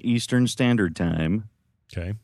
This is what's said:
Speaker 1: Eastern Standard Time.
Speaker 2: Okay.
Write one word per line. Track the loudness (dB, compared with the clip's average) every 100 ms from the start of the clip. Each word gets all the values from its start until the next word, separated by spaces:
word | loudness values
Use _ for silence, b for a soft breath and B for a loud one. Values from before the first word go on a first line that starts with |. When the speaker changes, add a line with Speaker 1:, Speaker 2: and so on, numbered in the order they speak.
Speaker 1:
Eastern | 2 0 2 2 2
Standard | 2 2 4 2
Time. | 0 -2 0 0 -2 -4 _ _ _ _
Speaker 2:
Okay. | -8 -8 -10